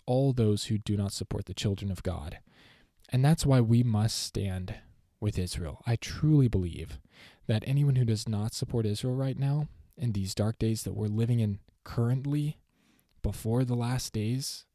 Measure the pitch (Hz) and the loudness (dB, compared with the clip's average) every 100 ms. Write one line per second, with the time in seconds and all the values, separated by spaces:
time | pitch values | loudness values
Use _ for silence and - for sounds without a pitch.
0 | - 123 139 127 110 104 - 107 - 104 | -2 2 2 4 4 2 0 -2 0 0
1 | 98 - 98 101 - 90 110 98 101 92 | 0 -4 -6 -6 -6 -4 -2 -2 -4 -4
2 | - 85 76 - - _ - _ _ _ | -6 -6 -8 -12 -18 _ -20 _ _ _
3 | - 127 139 165 143 131 113 117 120 107 | -4 2 4 4 4 4 6 4 4 2
4 | 113 - - 101 98 92 92 - - - | 2 0 -6 -4 -2 -4 -6 -10 -14 -20
5 | _ - 127 95 90 - 82 - - 117 | _ -6 -2 -2 -2 -4 -6 -6 -2 -2
6 | - - 151 151 123 101 90 73 67 - | -2 0 4 6 6 2 -2 -6 -10 -12
7 | - - - - - 110 - 139 143 127 | -18 -20 -20 -12 -2 -2 0 2 4 2
8 | 120 107 113 107 107 - 123 117 110 101 | 2 0 -2 -2 -4 -6 -4 -2 -2 -2
9 | 127 127 135 131 139 147 147 - - - | -2 -2 -2 -2 0 0 -4 -10 -20 -6
10 | 123 101 95 - 107 110 113 110 - 107 | -2 -2 -2 0 -2 0 -2 -2 -4 -4
11 | 107 107 117 120 107 101 - _ - - | -2 0 2 2 2 -2 -10 _ -8 -2
12 | 117 131 139 147 147 - _ _ _ _ | 0 0 0 -2 -2 -6 _ _ _ _
13 | _ _ 110 98 110 120 127 120 120 127 | _ _ -6 -4 0 0 2 0 0 -2
14 | - 110 107 127 143 - - | -4 -4 -2 -2 -4 -10 -16